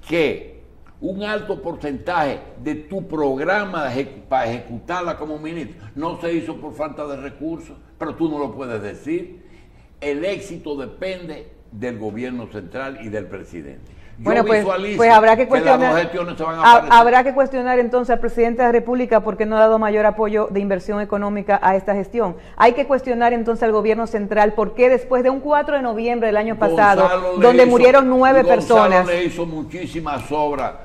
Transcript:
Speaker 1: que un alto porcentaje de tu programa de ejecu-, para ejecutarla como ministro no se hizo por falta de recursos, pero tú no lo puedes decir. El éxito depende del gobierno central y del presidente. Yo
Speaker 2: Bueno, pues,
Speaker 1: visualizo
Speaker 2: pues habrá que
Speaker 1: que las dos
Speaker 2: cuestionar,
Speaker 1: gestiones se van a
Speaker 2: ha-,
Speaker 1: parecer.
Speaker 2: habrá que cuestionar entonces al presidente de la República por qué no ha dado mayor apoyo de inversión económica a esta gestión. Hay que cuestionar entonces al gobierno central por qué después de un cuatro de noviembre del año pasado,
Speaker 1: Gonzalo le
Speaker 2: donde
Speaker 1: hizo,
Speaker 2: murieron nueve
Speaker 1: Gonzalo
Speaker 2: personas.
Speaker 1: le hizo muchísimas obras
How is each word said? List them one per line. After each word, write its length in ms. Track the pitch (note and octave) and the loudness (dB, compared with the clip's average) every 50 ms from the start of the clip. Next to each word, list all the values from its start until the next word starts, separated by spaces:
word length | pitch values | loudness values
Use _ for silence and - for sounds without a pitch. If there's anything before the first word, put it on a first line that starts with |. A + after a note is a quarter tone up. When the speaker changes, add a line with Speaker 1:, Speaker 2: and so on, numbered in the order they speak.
| - - | -8 -4
Speaker 1:
que 540 | D3+ E3+ D#3+ C3+ G2+ - - - - - - - - - - - - - | -2 0 0 0 -2 -6 -10 -18 -20 -20 -20 -20 -20 -20 -20 -20 -20 -12
un 220 | - F3 F#3+ F#3+ G#3 | -10 -10 -8 -8 -8
alto 380 | G#3 G#3+ G#3 - - G3 E3 | -6 -6 -8 -6 -8 -10 -8
porcentaje 760 | - E3+ D#3+ B2 - D3+ C#3 B2 - - F3+ E3 D3+ C#3 A#2 - - - - - B2 | -8 -12 -10 -8 -10 -10 -10 -8 -8 -4 -2 -2 -2 -2 -4 -8 -12 -18 -20 -12 -10
de 120 | D3 D3+ | -8 -8
tu 300 | - - - G3 G3 D#3+ - | -8 -10 -12 -12 -12 -10 -8
programa 800 | D#3 D#3 D3+ C#3 C3 C3 D3 E3+ F#3+ G#3 G#3 F#3+ F#3 E3 D3 | -6 -4 -2 -2 -2 -2 -2 -2 -2 -2 -4 -6 -6 -6 -6
de 40 | C3 A#2+ C3 C#3 | -6 -6 -6 -8
ejecu-, 180 | C3+ - - - - | -8 -12 -20 -10 -4
para 200 | C3 C3 B2 A2+ | -4 -2 -2 -2
ejecutarla 680 | A#2 A#2+ - - A#2 A2 - - F3 F3+ F3 E3+ D#3 - | -6 -8 -10 -14 -16 -16 -10 -10 -8 -8 -6 -8 -8 -8
como 220 | D3 D3+ D#3 D3+ | -10 -12 -12 -12
ministro 440 | D3+ D#3 E3 E3+ C#3+ G#2 - - - G#2+ - | -12 -12 -12 -12 -12 -14 -16 -20 -20 -18 -12
no 260 | C#3 D3+ E3+ E3+ - | -10 -8 -8 -8 -8
se 100 | - E3+ | -8 -6
hizo 240 | E3+ E3 D#3 D#3+ D#3+ - | -4 -4 -6 -6 -12 -14
por 160 | - D3+ - | -14 -16 -10
falta 320 | - D3+ D#3 C#3+ D#3 D3 D3 | -10 -10 -10 -8 -12 -10 -10
de 100 | C#3 C3 | -10 -12
recursos, 580 | C3+ C#3 B2 - C#3+ D#3+ E3 D#3+ - - C#3+ - - _ _ _ | -14 -16 -14 -12 -10 -10 -10 -10 -14 -20 -20 -20 -20 _ _ _
pero 160 | E3 D#3 C#3 | -12 -12 -6
tú 140 | - E3 D#3+ | -4 -4 -4
no 80 | D3+ D3 | -4 -4
lo 140 | C#3+ B2+ G#2 | -6 -8 -8
puedes 280 | A#2+ C3+ B2 A#2 G#2+ | -10 -12 -10 -10 -10
decir. 600 | G2+ G2+ F#2 F#2+ - C#3+ D#3+ F3+ F3+ - - - - - - - - - _ - _ _ - - | -10 -10 -14 -12 -10 -8 -8 -8 -8 -10 -18 -20 -20 -20 -20 -20 -20 -20 _ -20 _ _ -20 -12
El 240 | - D3 C#3+ C#3+ E3 | -8 -8 -6 -6 -6
éxito 500 | G3 G3+ E3+ - - E3+ E3+ - D#3 D3 | -6 -6 -8 -10 -14 -16 -14 -10 -10 -10
depende 760 | C#3 C3 A2 G2+ - F3+ F#3+ F#3 F3+ F3+ D#3+ D3+ C3 - - - _ - _ | -10 -10 -12 -12 -10 -10 -10 -10 -10 -12 -16 -16 -16 -18 -20 -20 _ -20 _
del 260 | - G#2 A#2 B2 A#2+ G#2+ | -14 -10 -10 -8 -8 -8
gobierno 500 | G#2+ G#2+ G2+ A2+ B2 B2+ B2 B2 A2+ G#2 | -10 -10 -8 -8 -10 -8 -8 -10 -12 -12
central 480 | - G#2+ F#2 E2+ - B2 C3+ C3+ C#3 A#2 | -12 -14 -14 -12 -12 -12 -10 -10 -12 -12
y 60 | A2 A2 | -14 -10
del 160 | G2+ G#2+ F#2+ | -8 -8 -10
presidente. 680 | - G2 F#2+ E2+ - - F2 D2 C#2 C2+ - - - - - - - - - | -10 -14 -16 -16 -14 -16 -16 -16 -16 -18 -20 -20 -20 -20 -20 -20 -20 -20 -8
Yo 60 | - | -4
Speaker 2:
Bueno, 200 | G3+ A3 A#3+ A3 | 0 0 2 2
pues, 140 | G#3+ A3+ G#3+ | 2 2 2
Speaker 1:
visualizo 380 | G#3 F#3+ F#3+ F3+ F#3+ G#3 G#3 F#3 | 2 0 -2 -4 -4 -4 0 2
Speaker 2:
pues 120 | A#3 A3+ | 6 8
habrá 240 | A3+ G#3+ A3 A3+ A3+ A3+ | 8 8 8 8 6 4
que 100 | B3+ A#3+ | 4 2
Speaker 1:
que 60 | C4 | 2
las 80 | B3+ - | 2 4
dos 80 | C#4 B3+ B3+ | 4 4 4
Speaker 2:
cuestionar, 240 | B3+ B3+ - E3 F3 | 4 2 2 0 0
Speaker 1:
gestiones 340 | E3+ F3 F3+ F3 F3 E3+ - | -2 -4 -6 -6 -8 -6 -6
se 60 | D#3+ | -6
van 120 | E3 E3 | -6 -4
a 60 | E3 | 2
Speaker 2:
ha-, 120 | F#3 A#3 A#3+ | 6 8 8
Speaker 1:
parecer. 180 | A#3 - - A#3+ | 8 8 8 8
Speaker 2:
habrá 300 | A#3 A#3 A#3+ A#3+ B3+ B3+ | 8 8 8 6 4 4
que 100 | C#4 B3 | 4 2
cuestionar 460 | C4+ C4+ C4 C4+ C4 B3 B3+ B3+ B3 | 0 0 0 0 -4 -2 0 0 2
entonces 340 | B3 A#3+ A#3+ B3 B3 A#3 A#3+ | 0 2 0 0 0 2 0
al 60 | A3+ | 0
presidente 420 | - A#3 - A#3 A#3 A#3 A#3 A3+ | 0 -2 0 0 0 0 2 2
de 60 | B3+ A#3+ | 2 2
la 40 | |
República 500 | A#3 A#3 A#3 A#3 B3 B3+ B3+ A3+ A#3 G#3+ | 2 2 0 0 -2 -2 0 2 2 2
por 160 | F#3+ G#3+ G3 - | 2 0 -4 -4
qué 80 | A3 G#3+ | -4 -2
no 80 | A3 | 2
ha 40 | A3 | 4
dado 180 | A3 A3 A3 A3 | 4 4 4 2
mayor 260 | A3 G#3+ G#3 G#3+ G#3+ | 2 0 0 2 2
apoyo 440 | G#3+ G#3 G#3+ A3 G#3 G#3 G#3+ G#3+ - | 0 0 0 -4 -2 0 -2 -2 -2
de 80 | F#3+ G3 | -4 -4
inversión 420 | G3+ G3+ G3 F#3 F#3 - G#3+ G#3 | -2 -2 -4 -4 -4 -6 -6 -6
económica 560 | G#3 G3+ - G3+ G3+ G3+ G#3 G#3 G3 - G3+ G3 - | -6 -4 -6 -6 -4 -4 -6 -6 0 0 0 2 4
a 120 | F3+ F#3+ G3 | 2 2 2
esta 180 | F#3+ G#3 G3 | 0 -2 -4
gestión. 400 | G3+ F#3+ F#3 - A#3+ A3 F3+ F3 - - - - - | -4 -4 -6 -4 -4 -2 -2 -4 -8 -16 -20 0 4
Hay 160 | A3+ A#3+ A#3+ | 4 4 4
que 120 | B3 C#4+ | 2 -2
cuestionar 480 | - C#4 B3+ C4 C4 A#3+ A#3 A#3+ A#3 A#3+ | 0 0 -2 0 -2 -2 0 2 2 2
entonces 300 | A#3 A3+ A3+ A3+ A3+ B3 | 0 -2 -4 -2 0 0
al 80 | A3+ | 0
gobierno 340 | G#3+ G#3+ G3+ A3 G#3+ G#3+ A3+ | 0 0 0 0 0 -2 -2
central 480 | G#3+ - G#3+ G#3 G3 G#3 G#3 G#3 G#3+ G#3 | -4 -4 -4 -4 -2 2 2 2 2 2
por 220 | A3+ G#3+ G3 - | 0 -4 -4 0
qué 140 | - B3 B3 | 2 4 4
después 340 | C4 B3 B3+ - B3+ B3 B3 | 4 2 0 0 -2 2 2
de 60 | B3+ | 0
un 80 | C4+ C#4 | 0 0
cuatro 360 | C4+ D4 D4 D4 D4 D4+ C#4+ C#4 | -2 0 0 0 0 0 -2 -2
de 40 | |
noviembre 460 | C4 A#3+ A3 G#3+ A3+ A#3+ A#3+ A#3+ A3+ A3 | -2 -4 -4 -4 -4 -2 -2 0 0 0
del 100 | G#3 G#3+ | 0 0
año 200 | G#3 A3+ A3 G#3+ | -2 -2 -2 -2
pasado, 420 | A3 G3+ - - G#3 G#3 G3 F#3+ F#3+ | 0 0 2 4 4 4 6 4 4
Speaker 1:
Gonzalo 340 | F3+ F3+ F#3 F#3 F3+ F3+ G3+ | 2 2 0 -2 -2 0 4
le 60 | G3+ A#3+ | 4 6
Speaker 2:
donde 160 | B3 B3 B3+ | 8 8 6
Speaker 1:
hizo, 80 | B3 | 6
Speaker 2:
murieron 380 | A#3+ A#3+ B3 B3 C4 C#4 C4+ C4 | 6 6 6 8 8 6 6 6
nueve 340 | B3+ B3+ B3+ C4 C4+ C4+ B3+ | 2 4 4 6 6 4 6
Speaker 1:
Gonzalo 120 | - B3+ | 4 4
Speaker 2:
personas. 520 | G#3+ - - A#3 A3 G#3 G3+ F#3+ F3+ F#3 F3 | 2 4 4 4 4 6 6 4 4 2 2
Speaker 1:
le 160 | F3 F3 F3+ | 0 -2 -2
hizo 220 | E3 - - E3+ E3 | -4 -4 -6 -8 -8
muchísimas 840 | D#3+ D#3 D3 D#3 - F3+ F3+ C#3 - E3 D#3+ D3+ C#3+ B2+ - - | -8 -10 -10 -12 -12 -12 -12 -10 -10 -10 -8 -8 -8 -8 -8 -6
obras 420 | D3 D3+ D3+ D3 D3 C3+ B2+ G#2+ F2+ - - | -4 -2 -2 -2 -2 -4 -6 -6 -8 -10 -18